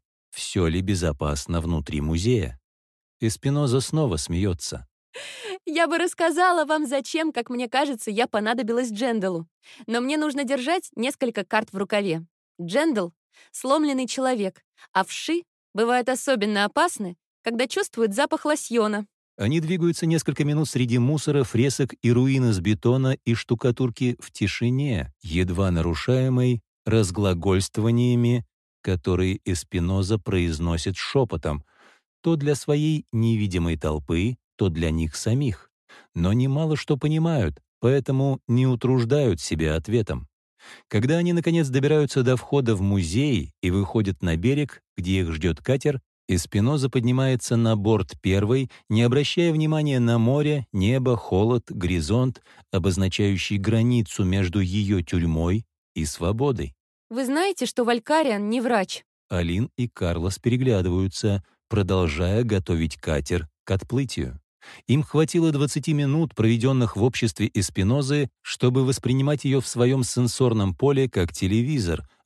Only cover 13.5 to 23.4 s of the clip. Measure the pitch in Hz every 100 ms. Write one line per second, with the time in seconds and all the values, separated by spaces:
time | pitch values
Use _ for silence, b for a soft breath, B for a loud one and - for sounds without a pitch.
13.5 | - 262 302 294 262 247 - 262 240 190
14.5 | - _ _ B 190 190 - - 339 -
15.5 | _ _ 196 233 247 247 254 - 240 208
16.5 | 202 208 294 349 - 185 175 _ _ 233
17.5 | 233 254 370 415 233 226 202 302 320 302
18.5 | 302 - 233 214 208 208 _ _ - 101
19.5 | 165 156 180 170 - 165 165 - 139 147
20.5 | 147 151 131 127 123 123 151 - 143 107
21.5 | 113 135 - 131 - 117 120 135 135 120
22.5 | 95 95 104 120 131 131 139 - 113